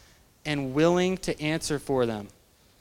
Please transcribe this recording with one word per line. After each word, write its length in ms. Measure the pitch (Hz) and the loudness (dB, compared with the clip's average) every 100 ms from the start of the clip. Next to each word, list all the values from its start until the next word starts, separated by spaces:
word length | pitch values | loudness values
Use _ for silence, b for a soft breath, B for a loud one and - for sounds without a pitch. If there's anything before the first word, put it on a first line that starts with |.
| b b b _ | b b b _
and 300 | 151 147 135 | -6 -4 -2
willing 420 | 131 165 175 185 185 | 2 4 4 2 0
to 220 | - - | -4 -4
answer 400 | 151 160 - 147 | -2 -2 -2 -4
for 260 | - 135 117 | -2 0 0
them. 220 | 110 101 - _ _ b b | -2 -8 -18 _ _ b b